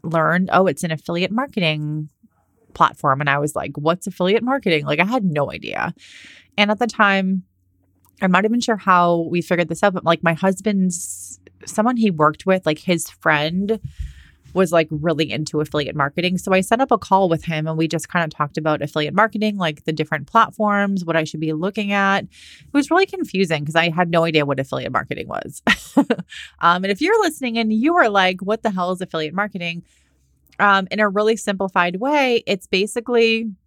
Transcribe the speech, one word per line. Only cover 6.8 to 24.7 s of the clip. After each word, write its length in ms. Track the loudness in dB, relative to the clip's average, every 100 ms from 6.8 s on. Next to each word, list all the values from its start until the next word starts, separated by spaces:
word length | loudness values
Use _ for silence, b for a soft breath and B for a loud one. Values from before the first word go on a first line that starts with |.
| -4
time, 560 | 0 2 2 0 -2 -6 _ _ _ _ _ _ _
I'm 80 | 2
not 140 | 2
even 160 | 2 0
sure 160 | 0 -2
how 460 | 2 4 4 2
we 200 | 0 -2
figured 260 | 0 0 0
this 140 | 2
out, 120 | 0
but, 100 | 2
like, 180 | 0 2
my 120 | 2
husband's, 1040 | 2 0 0 -2 0 0 -2 -10 -14 -16 -20 _ _ -6
someone 300 | 0 0 2
he 160 | 0
worked 340 | 4 2 2 0
with, 180 | 2
like, 140 | 0 -2
his 320 | 0 -2 -2
friend 680 | _ 0 2 0 -2 -2 -4 B B B B B B -6
was, 180 | 0 2
like, 160 | 2 0
really 400 | -2 -2 0 -2
into 300 | -2 -2 -2
affiliate 340 | -2 -2 -4
marketing. 440 | -2 -2 0 -2 -2
So 140 | 0
I 100 | 0
set 180 | 2 0
up 100 | 2
a 60 | 0
call 320 | 2 2 4
with 160 | 0
him 240 | -2 -4 -2
and 80 | -2
we 100 | -2
just 240 | -2 -4
kinda 160 | -2 -2
talked 280 | -2 -4 -2
about 240 | -2 -2
affiliate 340 | -2 -4 -2
marketing, 440 | 2 0 0 -4 -2
like, 260 | -4 -4
the 80 | -6
different 340 | -4 -4 -4 0
platforms, 800 | 2 2 0 0 2 0 -2
what 120 | -2 -2
I 60 |
should 140 | -2 -4
be 140 | -4
looking 400 | -2 -4 -4 -2
at. 320 | 0 2 0
It 480 | -4 -16 -20 -20 -2
was 180 | 0 2
really 140 | 2
confusing 600 | 2 -2 -4 0 0 0
'cause 120 | 0 0
I 140 | 0
had 200 | 0 0
no 140 | 2
idea 220 | 2 2 2
what 120 | -2
affiliate 320 | -2